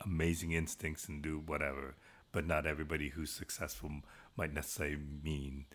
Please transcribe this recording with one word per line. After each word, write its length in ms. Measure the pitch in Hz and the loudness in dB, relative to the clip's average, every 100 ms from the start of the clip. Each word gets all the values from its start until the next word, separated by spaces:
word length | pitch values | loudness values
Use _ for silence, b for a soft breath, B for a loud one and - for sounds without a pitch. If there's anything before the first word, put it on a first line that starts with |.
| - | 0
amazing 460 | 82 82 82 82 | 4 6 4 4
instincts 560 | 82 80 - 80 76 - | 4 2 0 -4 -4 -6
and 140 | 73 | -4
do 200 | 76 78 78 | -2 -2 0
whatever, 500 | 76 73 67 67 69 b b b | 0 0 0 -4 -10 b b b
but 140 | - 80 | 0 4
not 200 | 78 76 | 4 4
everybody 440 | 76 78 78 73 | 2 0 0 0
who's 200 | 73 76 | -2 -4
successful 580 | - - - 82 - 76 | -4 -6 -4 -4 -4 -6
m-, 140 | 73 - b b b | -6 -8 b b b
might 160 | 82 | -2
necessarily 440 | 73 73 - 76 73 73 73 | -2 -4 -2 0 0 -4 -4
mean 420 | 76 73 69 67 69 | -2 -2 -2 -6 -10